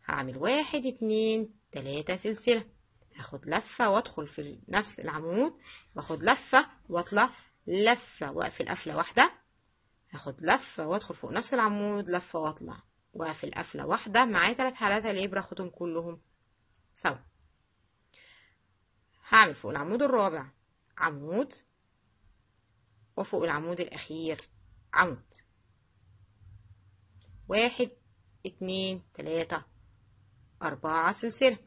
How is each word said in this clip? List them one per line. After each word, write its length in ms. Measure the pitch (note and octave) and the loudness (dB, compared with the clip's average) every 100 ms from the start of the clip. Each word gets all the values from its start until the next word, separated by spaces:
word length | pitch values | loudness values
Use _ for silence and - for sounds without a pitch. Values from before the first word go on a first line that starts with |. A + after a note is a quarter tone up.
هعمل 320 | - D3 C3 C3 | -4 -4 -4 -4
واحد، 500 | F3+ C#4 D4 D4+ B3+ | 0 0 0 -2 -4
اتنين، 680 | B3+ A3 G#3+ A3 A3 G#3+ - _ | -2 0 2 2 0 -2 -10 _
تلاتة 440 | - C3 C#3+ D3+ F3+ | -10 -6 -6 -4 -4
سلسلة، 480 | G#3+ G#3+ - A3+ A3 _ _ _ _ - | -4 -2 2 2 0 _ _ _ _ -18
هاخد 300 | C3 C#3 - | -14 -12 -2
لفة 440 | F3 - - A3+ | -2 -2 0 4
وأدخل 380 | G3+ A#3 - D3 | 4 0 -10 -10
في 300 | - C#3+ - - | -10 -12 -14 -2
نفس 320 | G3 G#3 - | -2 -2 -8
العمود 580 | C#3+ D3+ E3 F#3+ D4+ - - - _ | -8 -6 -4 0 0 -2 -20 -20 _
وآخد 280 | - C#3+ D#3 | -14 -8 0
لفة 440 | F3 C4+ - C4 C#4 - - | 2 2 6 4 4 -8 -4
وأطلع 420 | F3 F3 G3+ B3 - - _ - | -4 0 2 2 0 -20 _ -4
لفة 680 | F#3 G#3+ A#3+ - - C#3+ | 2 4 4 -2 -10 -6
وأقفل 360 | C#3+ - - - | -4 -4 -4 -6
قفلة 280 | - E3 D3+ | -6 -4 -4
واحدة، 360 | - - E4+ - _ _ _ _ _ _ _ | 0 6 4 4 _ _ _ _ _ _ _
هاخد 320 | D#3+ C#3+ B2+ | -14 -12 -4
لفة 440 | D#3+ B3+ - - D#3 | 2 2 2 -8 -4
وأدخل 280 | G3 - | -4 -4
فوق 180 | - - | -12 -4
نفس 220 | F3 A#3+ | -4 0
العمود، 560 | B3+ A3 G#3 G#3 G#3 F3 | 2 2 2 -2 -4 -2
لفة 280 | F3+ - E3 | -4 -2 -4
وأطلع 440 | D#3 D#3 E3 - _ _ _ | -4 -6 -14 -16 _ _ _
وأقفل 380 | - D#3+ D#3 D3 | -8 -8 -6 -8
قفلة 360 | - E3 D3 C#3+ | -8 -8 -8 -2
واحدة، 380 | G3+ A3 G#3 | -2 2 2
معايا 280 | B3+ F#3+ F3+ | 4 4 2
تلات 220 | A#3+ C4 | 2 -2
حلقات 320 | B3+ G#3 G#3 G#3+ | 0 0 0 0
على 120 | G3 | -2
الإبرة 220 | G3 F#3+ | -2 -4
أخدهم 300 | F#3+ F3 F3+ | -6 -10 -10
كلهم 500 | - F3 E3 E3+ E3+ _ _ _ _ _ _ _ | -8 -6 -4 -6 -14 _ _ _ _ _ _ _
سوا. 220 | - F3 C3 - _ _ _ _ _ _ _ _ _ - - _ _ _ _ _ _ _ _ - | -4 -4 -4 -14 _ _ _ _ _ _ _ _ _ -20 -20 _ _ _ _ _ _ _ _ 6
هعمل 260 | A3 G3+ | 8 8
فوق 160 | C#3+ G#2 | 4 -6
العمود 320 | C#3+ D3+ A#3 | -6 -2 0
الرابع 440 | C#4+ B3 G3 D#3+ C3 _ _ _ _ - | 2 4 2 0 -10 _ _ _ _ -2
عمود، 560 | D#3+ C#3+ D3 F#3+ C4+ - _ _ _ _ _ _ _ _ _ _ _ _ _ _ _ - | -2 -2 -4 -4 -4 -8 _ _ _ _ _ _ _ _ _ _ _ _ _ _ _ -8
وفوق 280 | G3 F#3+ | -4 -2
العمود 360 | E3 D3 E3 F3 | 0 -2 -4 -6
الأخير 560 | E3+ D3+ - D#3 D#3+ D3+ - _ - - _ | -6 -8 -12 -6 -6 -6 -10 _ -20 -20 _
عمود، 400 | D3+ F3 B2 - - _ _ _ _ _ _ _ - - _ - - - - _ _ _ - - - - | 2 2 0 -14 -20 _ _ _ _ _ _ _ -20 -20 _ -20 -20 -20 -20 _ _ _ -20 -20 -20 -2
واحد، 420 | G3 - - B3 - _ _ _ _ F#3+ | 2 2 0 -4 -4 _ _ _ _ -14
اتنين، 560 | F#3 F#3 F#3+ F#3+ F#3 - | -8 -6 -2 -4 -6 -12
تلاتة، 480 | - D3+ E3 E3 E3 - - - _ _ _ _ _ - _ | -12 -4 -4 -2 -6 -8 -20 -20 _ _ _ _ _ -20 _
أربعة 500 | D#3 C#3 D#3+ D#3+ E3+ | -6 -4 -2 2 2
سلسلة. 460 | G3+ A#3 A3 C4 A3 | 0 -6 2 2 2